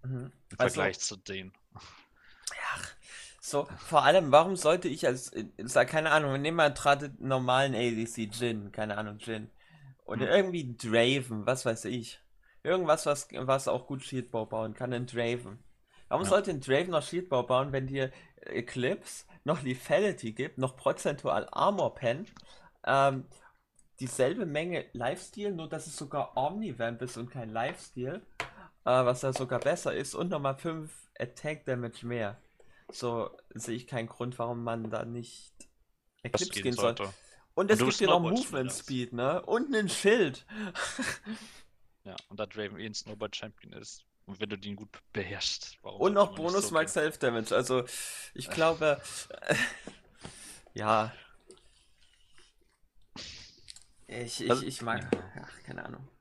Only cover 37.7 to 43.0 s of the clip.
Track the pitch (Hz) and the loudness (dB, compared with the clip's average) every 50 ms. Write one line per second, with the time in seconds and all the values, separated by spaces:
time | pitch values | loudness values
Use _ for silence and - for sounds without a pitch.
37.7 | 214 214 123 - - - 214 180 170 175 170 160 185 240 254 - 185 139 131 127 | 6 6 6 2 4 4 4 6 6 6 6 4 0 0 -2 -2 -4 -4 -4 -4
38.7 | 127 - - - 135 127 123 120 123 120 123 135 156 180 - - 190 233 285 294 | -6 -8 -8 -6 -4 -4 -4 -4 -4 -2 0 0 0 0 0 0 0 0 0 0
39.7 | 269 220 214 180 - - - 190 220 233 196 147 131 - - _ 214 214 214 196 | 0 0 0 0 -2 2 4 6 6 6 4 2 0 -6 -14 _ -10 -8 -8 -8
40.7 | 175 - - - - - 254 - - - - 208 220 - 220 - - - - - | -6 -6 -6 -6 -4 -6 -6 -6 -6 -8 -10 -12 -12 -12 -12 -18 -20 -20 -20 -20
41.7 | _ _ - - _ _ _ 101 92 90 - _ 98 104 107 101 - 107 107 101 | _ _ -20 -20 _ _ _ -18 -18 -18 -18 _ -6 -6 -6 -6 -4 -8 -8 -8
42.7 | 104 82 101 110 104 - | -8 -10 -10 -10 -10 -10